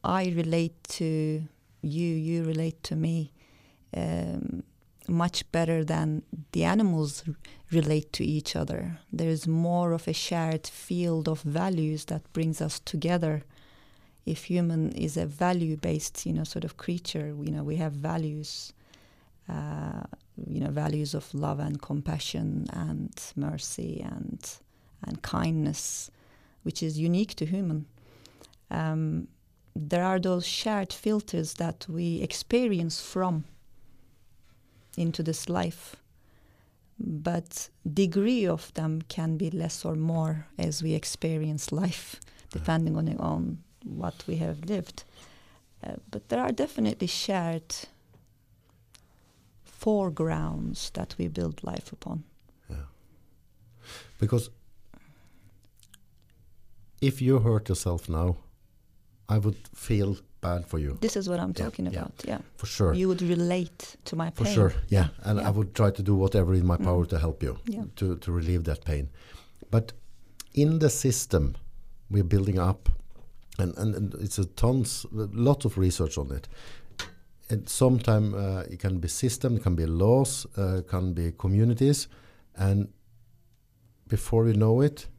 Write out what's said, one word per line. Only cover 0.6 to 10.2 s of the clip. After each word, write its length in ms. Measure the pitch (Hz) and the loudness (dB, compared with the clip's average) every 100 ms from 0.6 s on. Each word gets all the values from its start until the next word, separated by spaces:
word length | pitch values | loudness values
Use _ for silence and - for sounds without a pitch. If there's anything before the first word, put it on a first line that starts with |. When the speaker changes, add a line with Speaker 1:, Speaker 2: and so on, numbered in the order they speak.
| 165 165 - - | 2 -4 -12 -4
Speaker 1:
to 440 | 160 156 156 156 156 _ _ _ | 0 2 0 0 -4 _ _ _
you, 240 | 151 156 170 | -4 0 0
you 300 | 160 156 165 | 0 0 0
relate 380 | 160 160 165 - | 0 0 -2 -4
to 100 | - 156 | -4 0
me, 360 | 160 165 151 _ _ - _ _ _ - | 0 0 -4 _ _ -20 _ _ _ -4
um, 680 | 165 - 170 - - - - _ _ _ - | -2 -2 -2 -4 -6 -8 -12 _ _ _ -2
much 420 | 170 175 - - | 0 2 -2 -2
better 320 | 165 165 165 | 0 2 0
than 380 | 156 160 156 156 - 160 147 | 0 0 0 -2 -6 -14 -6
the 120 | - | 0
animals 600 | 165 202 208 160 151 - 165 | 2 4 4 2 0 -4 -8
r-, 80 | 147 - - - | -10 -14 -20 0
relate 400 | 165 151 156 147 | 2 4 2 0
to 120 | - | -4
each 300 | - 151 - | -2 0 -2
other. 440 | 160 151 - 175 160 _ | -4 -2 -4 -6 -10 _
There 160 | 160 165 | -2 0
is 180 | 160 160 | 0 2
more 440 | 160 170 175 175 | 2 2 2 2
of 140 | 165 165 | 0 -2
a 60 | |
shared 540 | 160 | -4